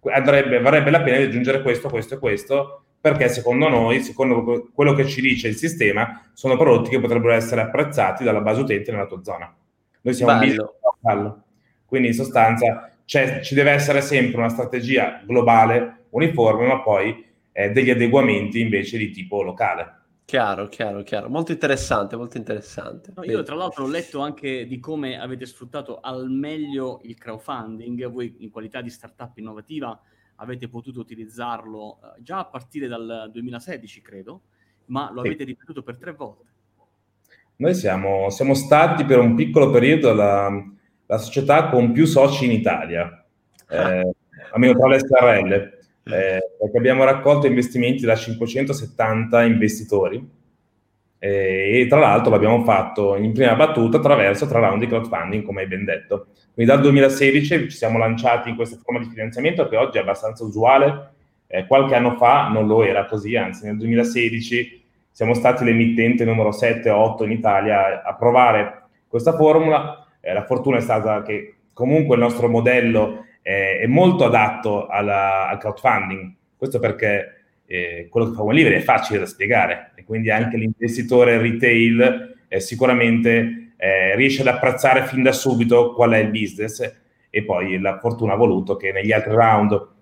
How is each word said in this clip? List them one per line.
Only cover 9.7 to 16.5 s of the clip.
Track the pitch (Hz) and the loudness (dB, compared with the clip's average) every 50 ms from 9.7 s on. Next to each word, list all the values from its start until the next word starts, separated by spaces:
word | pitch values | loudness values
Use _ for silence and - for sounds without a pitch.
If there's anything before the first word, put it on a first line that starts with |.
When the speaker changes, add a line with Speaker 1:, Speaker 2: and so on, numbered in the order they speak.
| _ _ _ _ _ _ | _ _ _ _ _ _
Speaker 1:
Noi | _ 123 123 | _ -4 -2
siamo | 117 123 120 | 2 4 4
un | 135 113 | 4 4
Speaker 2:
Bello. | 110 110 | 4 2
Speaker 1:
business | 107 107 107 - - _ | 0 -2 -4 -8 -12 _
local, | - 123 - _ - 113 104 101 104 104 104 - _ _ _ _ _ _ _ _ _ | -2 -2 -2 _ -2 -2 -2 0 -4 -6 -10 -14 _ _ _ _ _ _ _ _ _
quindi | _ 131 131 123 117 | _ -2 0 0 0
in | 117 | 0
sostanza | 117 135 - - 127 113 113 117 113 123 117 - - - - _ _ _ | -2 -4 -2 2 4 4 4 4 2 0 0 0 -4 -12 -20 _ _ _
c'è, | - - 147 131 - - - | -2 0 0 0 0 -4 -8
ci | - - 139 | -8 -2 0
deve | 139 139 147 | 2 4 4
essere | 143 139 - 147 143 143 | 2 2 0 0 0 0
sempre | 135 - 147 135 123 113 104 117 | 0 0 0 0 0 0 -2 -2
una | 117 117 | -2 -2
strategia | 117 - 123 117 - 127 113 123 135 120 101 - - - 101 | -2 -4 -6 -6 -6 -8 -4 0 0 0 0 -2 -6 -12 -8
globale, | 101 123 123 120 117 117 113 110 110 117 120 120 - - _ _ _ | 0 0 2 4 6 6 6 6 4 2 0 -2 -4 -10 _ _ _
uniforme, | - 143 160 160 156 139 117 110 | -4 -2 -2 0 0 2 2 2